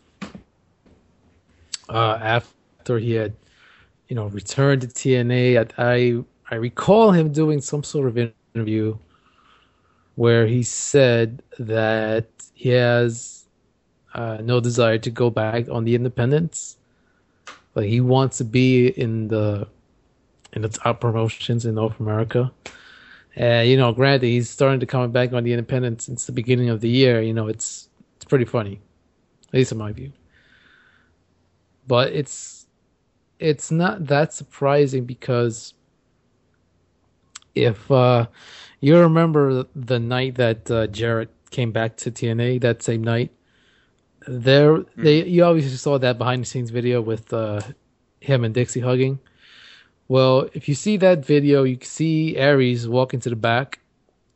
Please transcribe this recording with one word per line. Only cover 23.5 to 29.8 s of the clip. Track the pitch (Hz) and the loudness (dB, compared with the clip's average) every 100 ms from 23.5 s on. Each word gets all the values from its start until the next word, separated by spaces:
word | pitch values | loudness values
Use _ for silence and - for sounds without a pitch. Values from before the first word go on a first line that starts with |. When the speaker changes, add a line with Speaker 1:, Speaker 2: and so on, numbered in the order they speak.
| 117 117 | 2 4
Speaker 1:
you | 135 | 4
know, | 120 | 4
granted, | 113 135 139 123 | 2 2 2 2
he's | 120 117 | 0 -2
starting | - 139 135 | 0 0 0
to | 120 | -2
come | 131 123 | -4 -2
back | 123 123 | 0 0
on | 123 | -2
the | 120 | -2
independents | 120 117 127 123 113 - | -4 -2 -4 -4 -6 -10
since | 123 - | -14 -10
the | |
beginning | 123 117 123 123 | -8 -2 0 0
of | 110 | -2
the | 117 | 0
year. | 127 131 117 | 4 4 4
You | 113 | 0
know, | 113 107 | -2 -4
it's, | 110 - - - _ _ _ | -6 -10 -14 -20 _ _ _
it's | - | -2
pretty | 139 117 | 0 0
funny, | 123 101 98 _ _ _ _ _ _ _ | -2 -6 -12 _ _ _ _ _ _ _
at | 131 | 0
least | 127 | 0
in | |
my | 113 | -2